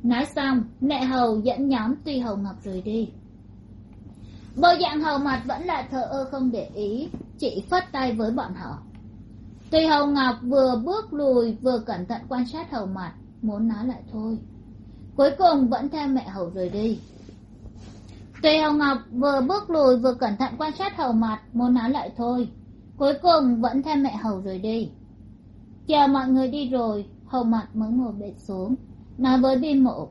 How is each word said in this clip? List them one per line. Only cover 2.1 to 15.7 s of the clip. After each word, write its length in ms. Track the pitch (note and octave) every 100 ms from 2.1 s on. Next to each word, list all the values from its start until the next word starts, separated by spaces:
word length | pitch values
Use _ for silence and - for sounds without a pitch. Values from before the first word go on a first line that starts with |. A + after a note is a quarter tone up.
| C4+
Hầu 160 | A#3+ G3+
Ngọc 200 | G3 F#3
rời 200 | G3+ F#3
đi. 260 | G#3 A3 A3 - - - - - - - - - - - - - - -
Bộ 120 | E4+ E4+
dạng 200 | F4 D4+
Hầu 180 | D#4 C#4
Mặt 240 | C#4+ B3+ B3
vẫn 160 | -
là 240 | F4+ D4+ B3
thờ 120 | C4
ơ 260 | A3+ C4+ C4
không 200 | C#4 B3+
để 200 | A3+ -
ý, 340 | G3+ G#3 A3+ E4+ - - -
chỉ 260 | C4 - -
phất 140 | F4+ F4+
tay 200 | C#4 C4
với 180 | A3 A3
bọn 240 | B3 G#3+
họ. 280 | F#3 F3 C#3 - - - - - - - - -
Tùy 160 | D#4+ D#4+
Hầu 200 | D4 C#4+
Ngọc 300 | C#4+ B3+ A3+
vừa 400 | B3 C4+ C4 A#3+
bước 280 | C4 G#4 G#4+
lùi 420 | D4 C#4 B3 A#3
vừa 240 | A3 B3+ A#3+ A3
cẩn 200 | F#3 F3+
thận 140 | A#3 -
quan 180 | B3+ B3
sát 240 | D#4 E4+
Hầu 160 | B3+ F#3+
Mặt, 280 | F#3+ E3+ - - -
muốn 260 | A3 G#3 A3+
nói 180 | G#3 B3
lại 160 | B3 -
thôi. 260 | A3 A3 A3 - - - - - - - -
Cuối 140 | C#4 C#4
cùng 300 | F4+ D4
vẫn 200 | B3+